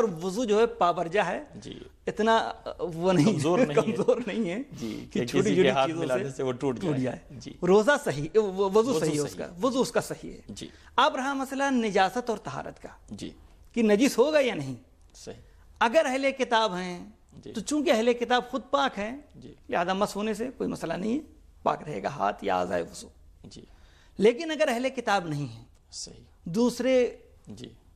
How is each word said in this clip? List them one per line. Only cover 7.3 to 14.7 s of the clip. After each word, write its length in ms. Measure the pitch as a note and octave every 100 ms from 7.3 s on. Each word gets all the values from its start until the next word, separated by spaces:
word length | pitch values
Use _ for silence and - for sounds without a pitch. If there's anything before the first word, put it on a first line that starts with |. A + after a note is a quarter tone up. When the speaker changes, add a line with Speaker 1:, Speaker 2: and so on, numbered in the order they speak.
Speaker 2:
جی۔ 220 | B2+ C3+ -
Speaker 1:
روزہ 280 | F3 G3+ G#3+ C#4+
صحیح، 240 | G#3 C#3+ D3+
وہ-، 420 | A3 G#3 F#3 G3 G#3
وضو 140 | A#3
Speaker 2:
وضو 100 | A3+
Speaker 1:
صحیح 140 | D#3
ہے 40 | D3
اس 120 | C#3+
Speaker 2:
صحیح 140 | -
Speaker 1:
کا، 80 | D3
Speaker 2:
ہے۔ 60 | E3+
Speaker 1:
وضو 180 | B3 B3+
اس 120 | G#3
کا 80 | G#3
صحیح 320 | - D#3 D3+
ہے۔ 80 | - -
Speaker 2:
جی۔ 200 | G#2 - - - -
Speaker 1:
اب 200 | C#4+ C#4
رہا 180 | C4
مسئلہ 280 | C4+ C4 C4+ C#4
نجاست 600 | B3+ A3 G3 F#3+ B3 A#3+
اور 80 | G#3+
طہارت 440 | - D3 D3+ -
کا، 60 | - - -
Speaker 2:
جی۔ 200 | G2 F#2+ - - - -
Speaker 1:
کہ 100 | A#3
نجس 360 | A3 G#3 C4+ -
ہوگا 220 | C#4 D4+
یا 140 | B3+
نہیں۔ 200 | F3+ C3+